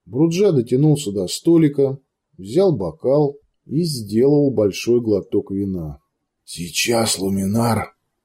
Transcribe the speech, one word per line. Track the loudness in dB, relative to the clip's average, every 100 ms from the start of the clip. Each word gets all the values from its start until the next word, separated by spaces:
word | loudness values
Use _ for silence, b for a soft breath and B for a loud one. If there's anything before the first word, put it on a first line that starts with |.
| -10
Бруджа | 0 0 2 2
дотянулся | 2 2 2 4 2 0
до | -4 -4
столика, | -4 2 4 4 2 -2 -2 _ _ _ -18
взял | -4 2 2
бокал | 2 -4 -4 0 2 0 -4 _ _ -6
и | -4
сделал | -2 -6 -4 2 4 4 2
большой | 2 0 -2 0 0
глоток | 2 -2 0 -4 -4
вина. | -6 -4 -6 -8 -14 _ _ _ _
Сейчас | _ -14 -10 -6 -2 0 0 -2
Луминар | -4 -4 -2 0 0 -2 -4 _ _ _